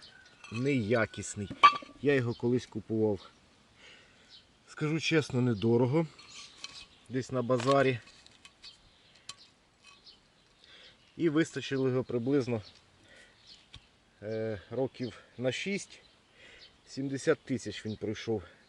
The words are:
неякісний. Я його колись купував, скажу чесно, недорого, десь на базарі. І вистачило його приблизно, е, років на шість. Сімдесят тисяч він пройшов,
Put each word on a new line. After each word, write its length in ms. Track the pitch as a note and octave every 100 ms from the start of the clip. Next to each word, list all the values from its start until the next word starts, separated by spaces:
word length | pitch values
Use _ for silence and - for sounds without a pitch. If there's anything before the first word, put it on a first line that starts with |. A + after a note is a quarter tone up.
| - - - - -
неякісний. 960 | A2 C3+ C3+ G2+ A#2+ G#2+ - G2 G#2+ G2 - - - - -
Я 120 | C3+
його 200 | C#3 A#2+
колись 320 | A#2 A#2+ B2 -
купував, 640 | A2 - A2 G#2+ G2 - - _ _ _ _ - - - _ - - - _ -
скажу 320 | - D3+ D#3+
чесно, 400 | - D#3+ C3+ B2
недорого, 680 | B2 G#2 A2+ A#2 B2+ D#3 D#3+ - - - - - - - - - -
десь 240 | B2+ B2
на 100 | B2+
базарі. 580 | A#2+ B2+ B2 C#3 C3 A#2+ - - - - - _ - - - _ _ - - - - _ _ _ - - - - _ _ _ _ - - - - _ -
І 120 | E3
вистачило 600 | D3 D#3+ C#3+ - C3+ C3
його 160 | B2+
приблизно, 580 | - A#2+ A#2 C#3+ B2 A#2 - - _ _ - - - _ - - _ - _ _ _ -
е, 400 | G2+ A2 A2 G#2 -
років 440 | A#2 C3 - B2 - - -
на 140 | B2+
шість. 480 | A#2+ G3 G3+ - - - _ _ - - - - _ -
Сімдесят 500 | - C#3 C3+ - D3
тисяч 480 | - B2 G#2+ - A2
він 100 | G#2
пройшов, 460 | G2+ G#2+ - G#2+ - -